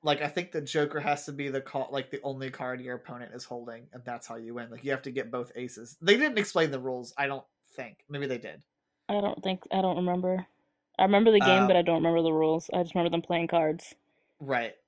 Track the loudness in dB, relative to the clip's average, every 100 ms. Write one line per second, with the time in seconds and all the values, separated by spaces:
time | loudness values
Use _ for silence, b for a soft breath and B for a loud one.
0 | 0 0 0 -4 -4 -6 -2 0 0 -2
1 | -2 -2 -4 -8 -4 -4 -4 -6 -4 -6
2 | -6 -8 -8 -8 -10 -8 -8 -8 -8 -10
3 | -10 -14 -14 -14 -12 -12 -12 -16 -16 -16
4 | -12 -12 -10 -12 -10 -10 -12 -10 -4 -4
5 | -4 -6 -6 -6 -8 -10 -12 -12 -18 -4
6 | 4 4 4 0 0 2 0 0 -6 -6
7 | -8 -6 -4 -4 -12 _ _ -14 -14 -16
8 | _ -6 -4 -6 -8 -16 _ _ _ _
9 | -4 -2 0 -2 -6 -6 -2 0 0 0
10 | 0 0 0 -2 -4 _ _ _ _ 2
11 | 6 8 8 8 8 6 8 6 4 2
12 | 4 4 4 4 2 2 0 -2 0 0
13 | 2 0 0 -2 2 2 2 -2 -8 -20
14 | _ _ _ _ -2 -2 -2 -8